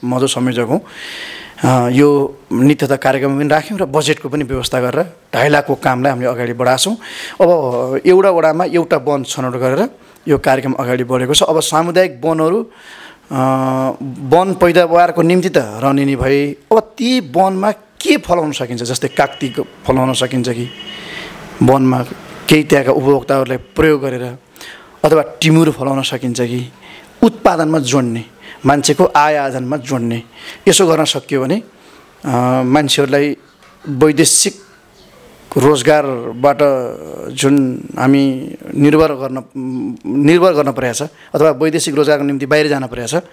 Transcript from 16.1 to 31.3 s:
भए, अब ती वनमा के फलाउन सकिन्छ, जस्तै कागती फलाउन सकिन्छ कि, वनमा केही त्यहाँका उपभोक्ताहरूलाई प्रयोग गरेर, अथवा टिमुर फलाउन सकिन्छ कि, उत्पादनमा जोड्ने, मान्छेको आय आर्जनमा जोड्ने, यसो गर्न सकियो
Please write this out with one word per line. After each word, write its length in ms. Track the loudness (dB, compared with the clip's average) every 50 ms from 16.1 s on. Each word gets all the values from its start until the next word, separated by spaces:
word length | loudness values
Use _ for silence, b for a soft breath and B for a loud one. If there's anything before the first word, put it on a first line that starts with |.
| -2
भए, 360 | -2 0 0 2 0 0 -2 -6 -10 _ _
अब 80 | 0 0
ती 400 | 0 -2 -8 -4 -2 0 0 -2
वनमा 520 | -2 2 2 4 4 4 0 0 -2 -2 -4 -4 _ _ _ _
के 140 | 0 0 0
फलाउन 360 | 0 2 0 0 0 0 -2
सकिन्छ, 300 | -4 -6 -6 -6 -6 -6
जस्तै 260 | -4 -6 -4 -4 -4 -4
कागती 460 | 0 -2 -2 -2 -2 -6 -8 -6 -6 -6 -8 -8 -12 -8 -4
फलाउन 260 | -2 0 0 0 0
सकिन्छ 360 | 0 -2 -4 -2 -2 -4 -2 -2
कि, 200 | -4 -6 -8 -10 -12 -16 B B B B B B B B B B B B -18 -18 -4 0
वनमा 400 | 2 4 4 4 2 2 0 -2 -4 -6 -12 -18 -20 -20 -20 -14 0 2
केही 160 | 2 2 4
त्यहाँका 280 | 2 2 2 2 2
उपभोक्ताहरूलाई 640 | 0 2 2 2 2 2 0 -2 -2 -2 0 -2 -4
प्रयोग 460 | -8 -8 -8 _ 0 2 2 2 0
गरेर, 360 | -2 -6 -6 -6 -8 -10 -12 -16 _ _ B B B B B B B B B B 2
अथवा 180 | 4 4 4
टिमुर 480 | 2 0 -6 -2 2 4 4 4 4 2
फलाउन 320 | 0 -2 -4 -2 -2 -2
सकिन्छ 380 | -4 -4 -6 -6 -6 -6 -4 -2
कि, 320 | -4 -4 -4 -6 -8 -10 -14 B B B B B B B 0 2
उत्पादनमा 560 | 2 2 2 2 0 0 2 2 0 0 0 -2
जोड्ने, 460 | -2 0 0 0 0 0 -4 -6 -8 -12 _ B B B B B 0
मान्छेको 460 | 2 2 2 2 0 2 2 2 2 4
आय 200 | 2 2 2 2
आर्जनमा 400 | 0 -2 -2 -4 -6 -6 -4 -6
जोड्ने, 460 | -6 -4 -4 -4 -4 -2 -2 -4 -6 -8 -14 B B B B B B 2 2
यसो 180 | 4 4 4
गर्न 180 | 4 4 2 0
सकियो 380 | -2 -2 -6 -6 -4